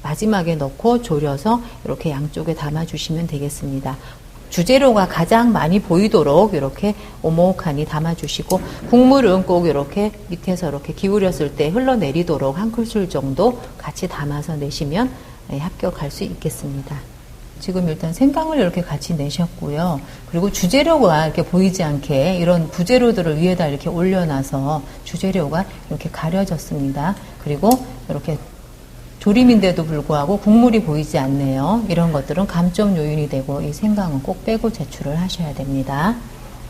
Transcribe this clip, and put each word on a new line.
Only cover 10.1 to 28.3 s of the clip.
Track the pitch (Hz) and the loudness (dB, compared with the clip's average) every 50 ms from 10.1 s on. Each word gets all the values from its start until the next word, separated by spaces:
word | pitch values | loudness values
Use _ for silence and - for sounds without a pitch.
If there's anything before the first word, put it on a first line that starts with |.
| 214 - - - | -4 -6 -10 -10
밑에서 | 175 170 - 190 185 175 180 156 | -10 -6 -4 -4 -4 -2 -2 -4
이렇게 | 139 139 - - - | -4 -6 -8 -10 -6
기울였을 | - - 196 196 208 196 185 165 - 151 143 143 | -4 -2 0 2 2 2 2 0 0 -2 -2 -2
때 | - 147 151 | 0 0 0
흘러내리도록 | 175 247 262 262 262 240 175 139 135 170 175 175 160 135 139 135 139 170 | 0 2 2 2 2 2 0 0 0 0 0 0 0 0 0 -2 -2 -2
한 | 208 226 | -2 -2
큰술 | 226 233 226 226 - 220 190 175 | -2 -2 -4 -2 -2 -2 -2 -2
정도 | - 147 135 135 135 - 185 247 247 - - - - - | -2 -4 -4 -2 0 2 2 2 2 0 -6 -14 -16 -14
같이 | - - - - - | -14 -14 -10 -8 -8
담아서 | 175 - - 147 143 143 147 147 - 160 | -8 -6 -6 -6 -6 -4 -6 -6 -6 -6
내시면, | 147 139 139 147 - 160 139 147 190 247 254 - - - - - - - - | -6 -6 -6 -6 -4 -4 -2 -2 0 -2 -2 -4 -8 -16 -18 -20 -18 -14 -10
네, | - 139 | -8 -6
합격할 | 151 180 - - - 185 175 - 151 143 | -6 -6 -6 -4 -4 -4 -4 -4 -6 -8
수 | - - - | -6 -6 -6
있겠습니다. | - 175 - - 160 - - - 143 139 139 135 - 151 139 - - - - - - - - - - - - | -6 -6 -6 -6 -6 -6 -6 -8 -8 -8 -8 -8 -8 -10 -12 -12 -14 -18 -20 -20 -20 -20 -20 -20 -20 -18 -12
지금 | - - 180 185 180 165 | -8 -4 -2 0 0 0
일단 | 156 156 - 165 170 | -2 -2 -4 -6 0
생강을 | - 262 277 294 330 320 320 320 285 | 2 2 2 4 2 0 0 0 2
이렇게 | 208 175 170 180 170 | 2 2 0 -2 -4
같이 | - 151 143 - - 170 | -4 -6 -6 -4 -4 -4
내셨고요. | 151 139 143 139 - 170 170 - - 160 147 143 151 170 180 160 139 - - - - - - | -2 -2 -2 -2 -2 -2 -2 -4 -6 -8 -6 -4 -2 -2 -2 -2 -4 -6 -10 -16 -18 -12 -6
그리고 | - 170 180 202 - | -2 -2 0 -2 0
주재료가 | - - 175 202 269 294 330 330 302 240 185 160 151 160 | 0 0 2 4 4 4 4 4 6 6 6 6 4 2
이렇게 | 156 151 - 165 | 0 0 -2 -2
보이지 | - - 180 190 190 180 - 175 | 0 2 2 2 2 2 0 -2
않게 | 151 147 139 139 - 147 135 135 175 190 | -2 -2 -2 -2 0 0 2 2 2 2
이런 | 180 170 170 180 170 160 151 | 2 2 4 4 2 2 0
부재료들을 | - - 175 180 247 254 247 233 220 196 175 165 151 151 | -2 -2 0 4 4 4 6 4 4 2 2 0 0 2
위에다 | 170 180 185 175 175 147 | 2 2 2 2 0 -2
이렇게 | 139 143 - - | -2 -4 -4 -4
올려놔서 | 175 170 175 190 190 185 175 160 143 135 135 - - 135 135 143 156 151 139 - - - - | -2 0 2 2 2 2 2 0 0 -2 -2 -2 -2 -2 -2 -2 -2 -4 -4 -8 -14 -16 -12
주재료가 | - - 175 - 190 190 190 151 139 156 170 196 - - - - - | -10 -8 -4 -2 -2 0 0 -2 -2 -2 -2 -4 -4 -8 -12 -10 -10
이렇게 | 151 147 - 165 | -8 -8 -8 -8
가려졌습니다. | - - - 160 170 190 196 185 170 147 - - 151 147 139 139 139 143 143 165 - - - - - - - | -8 -6 -4 -2 0 0 0 -2 -2 -4 -6 -6 -4 -2 -2 -2 -2 -2 -2 -2 -2 -4 -8 -14 -16 -10 -6
그리고 | 147 147 143 - 214 254 262 - - - - - - | -6 -4 0 2 2 2 2 0 -4 -14 -12 -10 -8
이렇게 | 160 147 - - | -8 -6 -6 -6